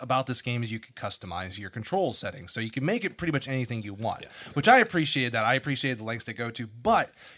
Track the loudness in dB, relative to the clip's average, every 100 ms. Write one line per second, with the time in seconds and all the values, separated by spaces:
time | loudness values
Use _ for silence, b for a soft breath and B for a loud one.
0 | 0 0 2 -2 0 -2 -2 -6 -10 -10
1 | -6 -6 -6 -6 -6 -8 -10 -8 -2 0
2 | 0 0 -4 -8 -8 -6 -4 -2 0 0
3 | -2 -4 -2 -2 -2 -2 -2 -4 -6 -4
4 | -4 -4 -8 B B 2 8 8 8 2
5 | 2 2 2 2 4 2 2 0 0 -2
6 | -4 -6 -6 -6 -6 -6 -8 -2 4 4
7 | 2 B B